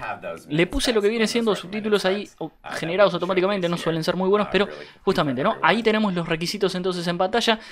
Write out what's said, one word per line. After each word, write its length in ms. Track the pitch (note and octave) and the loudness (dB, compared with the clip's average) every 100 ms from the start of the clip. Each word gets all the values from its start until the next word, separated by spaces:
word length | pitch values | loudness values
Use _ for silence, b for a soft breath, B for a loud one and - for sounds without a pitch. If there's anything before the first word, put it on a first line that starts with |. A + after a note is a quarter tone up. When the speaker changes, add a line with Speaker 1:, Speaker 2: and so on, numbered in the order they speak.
Speaker 1:
have 180 | A#2 F2 | -10 -8
those 300 | F2 E2 - | -10 -10 -4
Speaker 2:
Le 160 | D3+ G#3 | 0 0
puse 240 | C#4 - | 0 0
lo 100 | A3+ | 2
que 60 | G3+ | 2
viene 200 | A#3 G#3+ | 2 0
siendo 240 | A#3+ A3+ | 0 0
Speaker 1:
links 120 | F#3 | -2
and 80 | F3 | -4
those 100 | G#3+ | -6
Speaker 2:
subtítulos 240 | G#3+ G#3 F#3 | 0 0 2
ahí, 200 | G3+ F3+ | -2 -4
Speaker 1:
recommended 100 | - | -10
Speaker 2:
o, 100 | D#3+ | -12
Speaker 1:
sites, 240 | - - | -12 -12
uh, 40 | D3 | -8
Speaker 2:
generados 340 | D#3+ F3+ G3 | -2 4 4
Speaker 1:
that 60 | E3+ | 4
we 20 | |
Speaker 2:
automáticamente, 480 | F3 F#3 F#3 G3+ E3+ | 0 2 2 2 0
no 80 | F3 | 0
Speaker 1:
showcase 60 | |
Speaker 2:
suelen 200 | - E3 | 0 0
ser 120 | D#3+ F3 | 0 0
muy 80 | F#3+ | 2
Speaker 1:
here, 60 | |
Speaker 2:
buenos, 160 | G#3 G3+ | 2 2
Speaker 1:
uh, 40 | |
Speaker 2:
pero 140 | F#3 G3+ | 0 0
Speaker 1:
really 140 | - | -4
keep 240 | - - | -16 -6
Speaker 2:
justamente, 400 | - F3+ D3+ B2+ | 0 2 2 2
¿no? 80 | - | 0
Speaker 1:
everyone 180 | - D#3+ | 2 2
Speaker 2:
Ahí 120 | G3+ | 4
tenemos 320 | A3+ G#3+ G#3+ | 2 2 2
los 140 | F3+ D#3+ | -2 -2
requisitos 480 | D#3+ E3+ G3+ G3 F3+ | -4 -4 -2 -2 -2
entonces 320 | F#3 F3+ E3+ | -4 -2 -2
en 100 | F3 | -2
pantalla. 400 | F#3 A3+ A3+ A3 B | 0 0 2 0 B